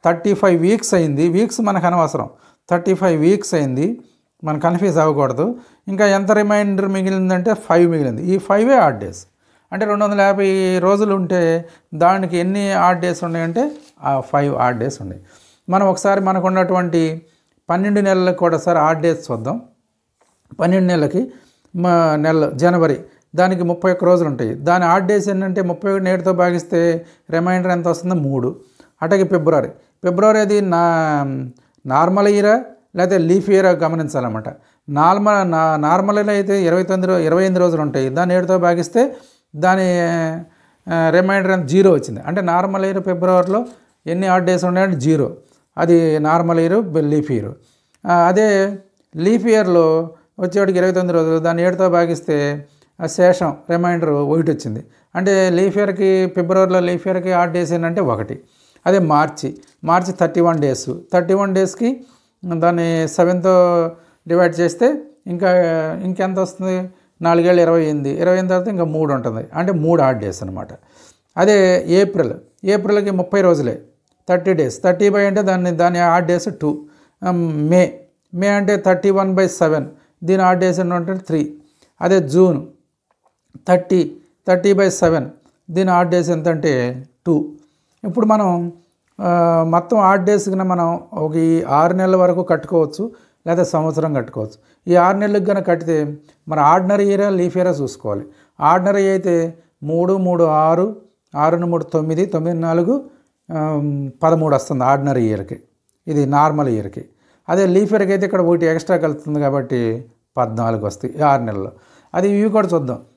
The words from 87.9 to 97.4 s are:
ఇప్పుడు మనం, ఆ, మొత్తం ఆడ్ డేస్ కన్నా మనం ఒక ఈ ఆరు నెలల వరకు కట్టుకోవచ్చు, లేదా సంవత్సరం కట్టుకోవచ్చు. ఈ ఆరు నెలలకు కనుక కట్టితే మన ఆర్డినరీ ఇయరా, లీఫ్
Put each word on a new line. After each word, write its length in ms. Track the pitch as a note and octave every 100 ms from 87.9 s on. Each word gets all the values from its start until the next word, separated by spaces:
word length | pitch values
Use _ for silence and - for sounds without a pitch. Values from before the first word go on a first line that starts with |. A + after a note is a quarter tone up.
| _ G#3
ఇప్పుడు 180 | F3 G#3+
మనం, 460 | G#3+ G3 F3 F3 E3+ _ _ _ -
ఆ, 420 | F3+ F3 E3+ E3 E3
మొత్తం 300 | E3+ E3+ A3+
ఆడ్ 280 | F#3+ G3 F3+
డేస్ 240 | G#3 G3+
కన్నా 160 | F#3+ F#3+
మనం 340 | F3+ E3+ E3+ -
ఒక 220 | - D#3 D#3+
ఈ 280 | E3 E3
ఆరు 300 | - C#3+ E3+
నెలల 220 | F#3 F#3 F#3
వరకు 280 | F3+ F3
కట్టుకోవచ్చు, 680 | F3+ D#3+ - E3+ D3+ - A3+ - _ _ E3
లేదా 160 | E3+
సంవత్సరం 500 | F3 D#3+ D#3+ D3+ D#3
కట్టుకోవచ్చు. 400 | C#3+ A#2 - A2 - _ _ -
ఈ 80 | F3
ఆరు 220 | F3 G3
నెలలకు 280 | G#3 G3+ F#3
కనుక 220 | G3 F#3
కట్టితే 500 | E3+ E3 D#3+ D3 D3 _ _ -
మన 120 | D3+
ఆర్డినరీ 460 | C#3+ F3+ F#3 G3+ G3+
ఇయరా, 240 | G3 G3+
లీఫ్ 280 | F#3+